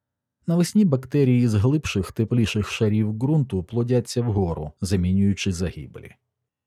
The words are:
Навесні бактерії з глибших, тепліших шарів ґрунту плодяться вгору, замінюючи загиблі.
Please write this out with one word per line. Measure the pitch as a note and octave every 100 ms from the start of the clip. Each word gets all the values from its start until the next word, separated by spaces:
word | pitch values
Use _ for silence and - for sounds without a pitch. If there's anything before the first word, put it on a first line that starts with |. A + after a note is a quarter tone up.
| _ _ _ _ -
Навесні | E3+ E3+ G#3
бактерії | G3+ C3+ - D3 C3+ B2 A#2+
з |
глибших, | G#2+ B2 D3+ - - F2+
тепліших | - A2 B2 A2 G#2+ G2
шарів | - A2 G#2+ G#2+
ґрунту | A2 C3+ D#3+ C3 F#2+
плодяться | E2+ A2+ A#2+ B2 - -
вгору, | A#2+ G#2 F#2 D2+ D2+ -
замінюючи | F#2 F#2+ F2+ F#2+ G2 G2 -
загиблі. | E2+ F2 D#2 C2 - - - _ _ _ _